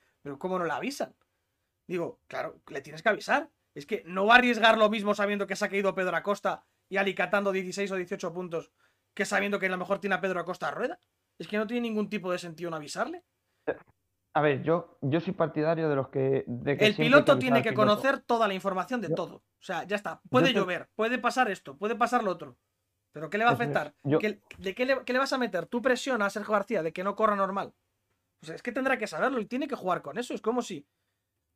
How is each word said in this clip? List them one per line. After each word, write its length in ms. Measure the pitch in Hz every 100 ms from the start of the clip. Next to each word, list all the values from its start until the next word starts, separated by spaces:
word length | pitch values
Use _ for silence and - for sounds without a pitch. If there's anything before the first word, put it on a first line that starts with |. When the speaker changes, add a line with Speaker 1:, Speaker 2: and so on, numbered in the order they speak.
| _ _
Speaker 1:
"¿Pero 180 | 143 139
cómo 180 | 185 185
no 60 | 170
le 60 |
avisan?". 420 | 139 254 285 - _ _ _ _ _ _ _ -
Digo, 320 | 175 156 - _
"Claro, 340 | 131 160 - -
le 120 | 156
tienes 200 | - 156
que 60 | 220
avisar. 400 | 202 - 262 330 _ _
Es 120 | - 143
que 180 | 208 160
no 200 | 185 202
va 100 | 247
a 20 |
arriesgar 400 | 247 233 226 220
lo 120 | 214
mismo 240 | 220 202 202
sabiendo 320 | 202 208 190
que 80 | 185
se 100 | 202
ha 40 |
caído 240 | 196 196 180
Pedro 200 | 185 165
Acosta 480 | 196 202 196 165 _ _ _
y 100 | 190
alicatando 540 | 196 185 175 202 202
dieciséis 400 | 190 185 185 202
o 40 | 190
dieciocho 360 | 175 196 180
puntos 380 | 170 180 165 - _ _ _ _
que 120 | - 196
sabiendo 340 | 196 202 202
que 60 | 185
a 40 |
lo 80 | 185
mejor 220 | 180 196
tiene 160 | 202 185
a 60 |
Pedro 180 | 190 180
Acosta 280 | 170 175 156
a 20 |
rueda. 280 | 143 247 359 _ _ _ _
Es 100 | 165
que 100 | 208
no 100 | 214
tiene 140 | 240 233
ningún 200 | 214 208
tipo 220 | 208 180
de 60 | 175
sentido 320 | 175 160 175
no 80 | 160
avisarle". 460 | 147 175 247 339 _ _ _ _ - - - _ _ _ _ 151
Speaker 2:
A 40 |
ver, 220 | 147 131
yo, 340 | 143 170 - _
yo 200 | 131 160
soy 100 | 165
partidario 540 | - 160 156 151 165 160
de 80 | 139
los 140 | 131
que, 340 | 139 135 135 -
de 300 | 120 139 143
que 100 | 214
Speaker 1:
El 60 |
Speaker 2:
siempre 0 |
hay 20 | 208
que 80 |
Speaker 1:
piloto 280 | 156 285 294
Speaker 2:
avisar 80 | 269
Speaker 1:
tiene 180 | 254 254
Speaker 2:
al 60 |
Speaker 1:
que 60 | 233
Speaker 2:
piloto. 160 | 214 208
Speaker 1:
conocer 320 | 208 269 269
toda 280 | - 233 214
la 40 |
información 460 | 190 196 185 180 247
de 80 | 175
Speaker 2:
Yo 60 | 165
Speaker 1:
todo. 200 | 170 -
O 80 | _ _
sea, 240 | - 170 175
ya 100 | 208
está. 200 | 180 160
Speaker 2:
yo 60 | -
Speaker 1:
Puede 180 | 254 262
Speaker 2:
te 60 |
Speaker 1:
llover, 360 | 202 185 175 - -
puede 220 | 220 247
pasar 300 | 240 254 240
esto, 280 | 185 - 139
puede 180 | 208 233
pasar 260 | 233 240
lo 80 | 214
otro. 260 | 170 143 120 _ _ _ _ _
¿Pero 160 | 151 156
qué 80 | 202
le 80 | 233
va 60 |
a 20 |
Speaker 2:
Eso 100 | 139
es. 60 | 143
Speaker 1:
afectar? 240 | 147 147 _
Speaker 2:
Yo 160 | 139 156
Speaker 1:
¿Qué, 220 | 214 208 _ -
de 180 | 185 190
qué 100 | 254
le, 200 | 262 254
qué 80 |
le 60 | 254
vas 120 | 269
a 60 | 262
meter 300 | 233 175 160
tú 140 | 240
presión 400 | 247 240 277 240
a 80 | 202
Sergio 220 | 208 202
García 300 | 208 196 208
de 80 | 160
que 100 | 175 190
no 100 | 202
corra 220 | 220 202
normal? 360 | 190 196 151 _ _ _ _ _ _ _
O 40 | 160
sea, 100 | 165
es 60 |
que 120 | -
tendrá 240 | 226 262 247
que 100 | 208
saberlo, 300 | 156 233 269
él 100 | 202
tiene 220 | 254 302
que 60 | 262
jugar 240 | 185 170
con 160 | 143 160
eso. 160 | 247
Es 80 | 262
como 200 | 214 247
si, 240 | 233 170 - _ _ _ _ _ _